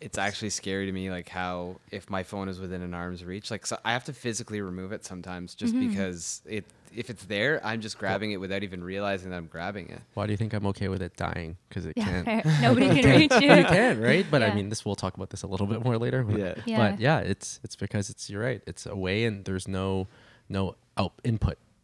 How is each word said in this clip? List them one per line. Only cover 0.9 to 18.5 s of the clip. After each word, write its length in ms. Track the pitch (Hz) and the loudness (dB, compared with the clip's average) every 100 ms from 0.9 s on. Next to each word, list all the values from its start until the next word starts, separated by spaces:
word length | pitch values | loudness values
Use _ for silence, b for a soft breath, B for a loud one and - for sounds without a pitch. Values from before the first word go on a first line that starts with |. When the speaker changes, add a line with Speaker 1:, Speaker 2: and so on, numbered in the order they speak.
Speaker 1:
me, 180 | 95 95 | -4 -4
like, 180 | 90 - | -6 -8
how 460 | 90 90 90 90 90 _ | -6 -4 -4 -8 -12 _
if 200 | 101 - | -14 -6
my 120 | 95 | -6
phone 260 | 92 104 95 | -6 -6 -6
is 100 | 90 | -6
within 220 | 92 90 | -8 -8
an 100 | 90 | -8
arm's 320 | 87 87 90 | -8 -8 -8
reach, 260 | 87 98 - | -10 -10 -8
like, 140 | 104 - | -8 -6
so 120 | 117 | -6
I 80 | 113 | -2
have 120 | 123 | -4
to 80 | - | -4
physically 480 | 127 123 107 117 104 | -8 -6 -6 -6 -6
remove 320 | 95 90 95 | -6 -8 -8
it 120 | 107 - | -10 -12
sometimes 480 | 92 90 90 90 | -12 -10 -10 -12
just 200 | - 233 | -6 -2
Speaker 2:
Mm-hmm. 140 | 240 247 | 0 0
Speaker 1:
because 540 | 139 95 87 - - | 0 -2 -4 -8 -10
it, 220 | - 107 - _ - | -8 -8 -8 _ -14
if 140 | 104 120 | -10 -10
it's 160 | 101 | -10
there, 400 | 98 101 127 151 | -4 0 2 0
I'm 160 | 104 113 | -2 -4
just 160 | 107 - | -6 -4
Speaker 3:
Well 40 | |
Speaker 1:
grabbing 320 | 98 98 107 | -2 -2 -2
it 40 | 98 | -4
without 220 | 92 98 | -4 -4
even 220 | 101 92 | -4 -8
realizing 460 | 87 95 101 98 92 | -6 -4 -2 -2 -4
that 60 | 90 | -8
I'm 80 | 82 | -8
grabbing 420 | 82 90 101 85 | -8 -8 -8 -12
it. 140 | - - | -14 -10
Speaker 3:
Why 140 | - 101 | -4 -2
do 60 | |
you 40 | 101 | -2
think 160 | 110 | -2
I'm 140 | 104 98 | -2 -2
okay 220 | - 98 | -2 -2
with 120 | 95 | -2
it 160 | 90 - | -4 -6
dying? 400 | 85 87 82 85 _ | -6 -4 -8 -12 _
'Cause 160 | 98 85 | -8 -6
it 100 | 233 | -4
Speaker 2:
Yeah, 80 | |
Speaker 3:
can't 200 | 208 90 82 | -2 -2 0
Speaker 2:
fair. 160 | 220 | 0
<laughs> 160 | 160 151 | 2 4
Nobody 280 | 233 - - | 6 6 6
Speaker 3:
<laughs> 120 | - | 8
Speaker 2:
can 160 | - - | 10 10
reach 140 | - 254 | 10 8
you. 100 | 285 | 10
Speaker 3:
You 100 | 254 | 10
can, 360 | 196 151 247 120 | 10 6 6 4
right? 260 | 117 160 170 | 4 4 4
But 120 | 147 | 4
I 60 | 107 | 4
Speaker 2:
Yeah. 60 | |
Speaker 3:
mean, 140 | 104 98 | 2 -2
this, 160 | 107 | -4
we'll 120 | 107 98 | -4 -2
talk 180 | 95 | -4
about 160 | - 95 | -4 -10
this 120 | 101 | -10
a 40 | 90 | -6
little 200 | 95 101 | -2 -2
bit 160 | 110 | 0
more 140 | 120 113 | 0 0
later. 280 | 120 127 | 0 0
But 140 | 110 104 | 0 0
Speaker 1:
Yeah. 160 | 95 82 160 | 0 -4 -2
Speaker 2:
Yeah. 100 | 220 104 | 2 2
Speaker 3:
but 100 | 101 | 4
yeah, 200 | 123 147 | 2 2
it's, 380 | 87 101 - - | 0 -4 -6 -12
it's 100 | - - | -14 -10
because 340 | 104 107 98 | -4 -4 -4
it's, 180 | - - | -8 -10
you're 140 | 101 | -4
right. 180 | 123 | -4